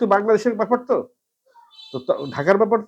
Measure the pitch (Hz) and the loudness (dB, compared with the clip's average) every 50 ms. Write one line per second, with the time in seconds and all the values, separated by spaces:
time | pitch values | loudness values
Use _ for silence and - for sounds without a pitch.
0 | 240 196 196 202 208 220 220 208 - 247 220 208 220 214 247 247 - - 240 143 | 2 2 2 4 4 4 2 4 2 0 0 0 0 0 0 0 0 0 -2 -2
1 | - - _ _ _ _ _ _ _ _ _ _ _ _ _ - - - - 127 | -2 -6 _ _ _ _ _ _ _ _ _ _ _ _ _ -20 -14 -10 -10 -6
2 | - - 139 - 143 135 107 - 143 175 196 202 220 208 233 220 220 | -2 -2 -2 -2 -4 -6 -6 -6 -4 -2 -2 -2 -2 0 -2 -2 -2